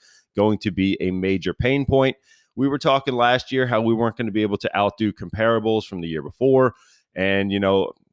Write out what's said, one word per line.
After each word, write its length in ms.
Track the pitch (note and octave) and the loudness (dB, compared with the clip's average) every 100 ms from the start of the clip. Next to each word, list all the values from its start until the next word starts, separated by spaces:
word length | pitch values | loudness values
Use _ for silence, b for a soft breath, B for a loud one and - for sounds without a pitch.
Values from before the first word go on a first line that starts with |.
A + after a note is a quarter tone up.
| b b b - | b b b 0
going 220 | G#2+ G#2 | 2 2
to 120 | G#2+ | -4
be 260 | F#2 G2 F#2+ | -2 0 0
a 120 | F#2 | -2
major 420 | F#2 F#2+ F#2+ F2+ | -2 -2 -2 -2
pain 320 | - B2 C#3 C3 | -2 -2 0 0
point. 300 | C3+ C3+ - b b b - | 2 2 -2 b b b -4
We 120 | C#3 | -2
were 100 | C#3 | 0
talking 380 | D#3 C3+ C#3 B2 | 0 0 0 0
last 360 | A#2+ B2 - | 2 2 0
year 140 | C3 B2+ | -2 0
how 140 | A#2 | 0
we 120 | A2+ | 2
weren't 240 | A2+ A#2 - | 2 0 -2
gonna 140 | A2+ | -4
be 100 | G#2 | 0
able 160 | G#2+ G2 | 0 -2
to 200 | - F#2+ | -2 0
outdo 360 | G2+ - G#2+ | 0 0 -4
comparables 720 | - F2+ G2 A2+ A2+ A2 A2 - | -4 -10 -2 0 0 0 -2 -4
from 160 | F#2+ | -8
the 60 | E2+ | -6
year 140 | D#2 | -6
before. 520 | C#2+ - C3 C3 B2+ b b b b - | -8 -2 2 4 4 b b b b -4
And, 360 | F#2+ G2 G2 | 0 0 0
you 80 | G2+ | 0
know, 340 | G2 G2 - - _ | 2 2 0 -6 _